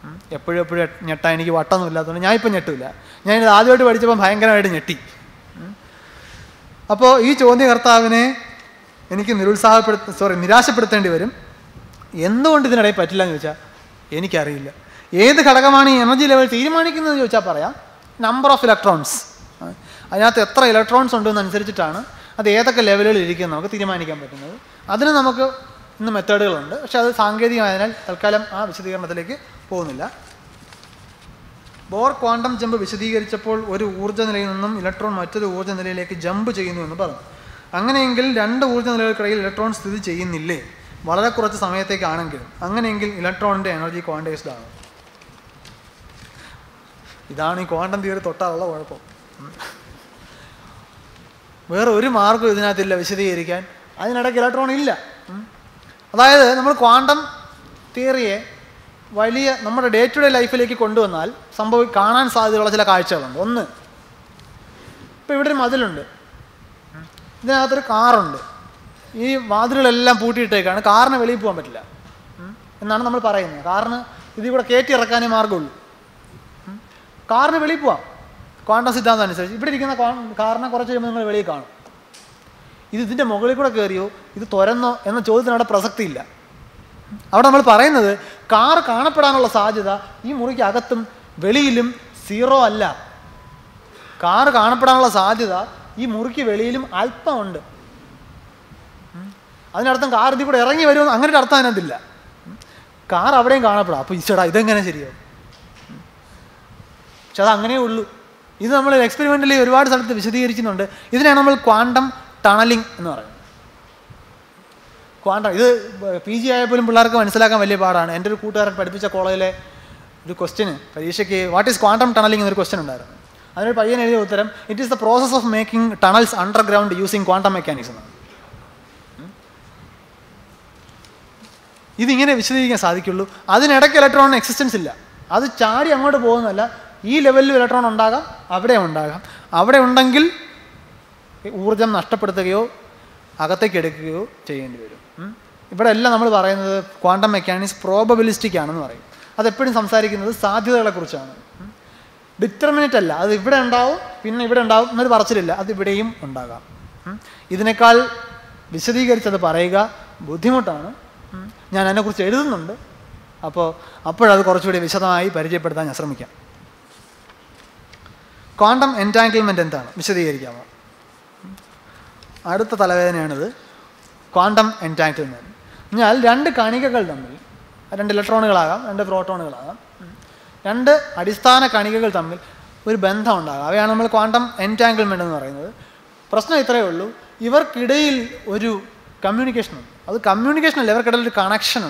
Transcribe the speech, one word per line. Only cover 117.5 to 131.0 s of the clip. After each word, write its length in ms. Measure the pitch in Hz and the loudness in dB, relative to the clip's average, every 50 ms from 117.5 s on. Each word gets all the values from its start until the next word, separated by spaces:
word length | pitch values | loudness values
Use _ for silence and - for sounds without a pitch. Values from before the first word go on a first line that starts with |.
| 220 214 202 | 4 2 2
വലിയ 140 | 202 208 185 190 | 0 0 0 2
പാടാണ്. 280 | 185 185 175 165 170 165 | 2 2 2 0 -2 -4
എൻ്റെ 120 | 170 185 208 | -6 -4 -6
ഒരു 60 | 214 208 - | -6 -6 -8
കൂട്ടുകാരൻ 320 | 214 202 214 208 202 190 190 | -6 -2 0 0 0 -2 -4
പഠിപ്പിച്ച 280 | 185 180 185 202 214 196 - | -6 -6 -6 -6 -6 -4 -4
കോളേജിലെ 340 | 190 185 190 190 190 185 185 185 - - - - - - - - - - - - - - | -2 -2 -2 -2 -2 -2 -4 -4 -8 -16 -20 -20 -20 -20 -20 -20 -20 -20 -20 -20 -20 -16
ഒരു 80 | 160 175 - | -16 -8 -8
ക്വസ്റ്റ്യന് 340 | 180 165 - - 214 190 147 139 - - - | -8 -8 -4 -6 -6 -6 -6 -10 -14 -16 -14
പരീക്ഷയ്ക്ക് 440 | 156 160 170 170 - 208 180 196 190 185 180 170 | -10 -10 -8 -6 -6 -4 -4 -2 -4 -4 0 0
"What 120 | 190 208 254 | 2 2 2
is 60 | 233 - 226 | 0 2 2
quantum 280 | 202 214 233 254 247 226 | 2 4 4 2 2 4
tunneling?" 240 | 220 214 214 214 208 208 | 2 2 4 2 2 0
എന്നൊരു 160 | 196 196 196 | 0 0 -2
ക്വസ്റ്റ്യൻ 220 | 180 - - 185 156 | -2 -2 -4 -6 -6
ഉണ്ടായിരുന്നു. 300 | 139 131 123 - - - - - - - - - - - | -8 -12 -14 -14 -20 -20 -20 -20 -20 -20 -20 -20 -16 -8
അതിനൊരു 200 | 175 202 226 240 226 | -6 -4 -2 0 0
പയ്യൻ 180 | 214 220 240 247 233 | 0 0 0 0 0
എഴുതിയ 140 | 233 233 220 208 | 0 0 0 0
ഉത്തരം, 200 | 185 208 196 214 214 - - - - 220 | -2 -2 -2 -2 -4 -6 -14 -12 -10 -8
"It 60 | 208 269 | -6 -4
is 60 | 226 262 | -4 -4
the 60 | 214 220 | -2 0
process 280 | 220 233 247 262 247 254 262 | 2 2 2 2 2 0 0
of 60 | 226 233 214 | 0 0 -2
making 280 | 220 220 214 226 226 226 233 208 - - | -2 -2 -2 -2 -2 -2 -2 0 2 4
tunnels 300 | 185 196 226 233 220 - 202 180 | 6 6 6 4 4 2 -2 -4
underground 460 | 196 208 226 220 208 202 202 208 202 180 180 196 | 0 0 0 2 4 2 2 2 2 -2 -4 -4
using 180 | 185 214 202 190 175 | -2 -2 -2 0 0
quantum 240 | 185 190 190 196 190 180 | 0 2 2 0 0 0
mechanics" 300 | 160 - 147 131 117 123 113 | -4 -6 -8 -8 -10 -14 -16
എന്നാണ്. 180 | - - - - - - - - - - - - - - - - - - - - - - - - - | -18 -20 -20 -20 -20 -20 -20 -20 -20 -20 -20 -20 -20 -20 -20 -20 -20 -20 -20 -20 -20 -20 -20 -20 -20
ഉം. 100 | 147 185 202 - _ _ - - - - - - - - - - - - - _ - - - - - - - _ _ - _ - - - - - | -20 -20 -20 -20 _ _ -20 -20 -20 -20 -20 -20 -20 -20 -20 -20 -20 -20 -20 _ -20 -20 -20 -20 -20 -20 -20 _ _ -20 _ -20 -20 -20 -20 -20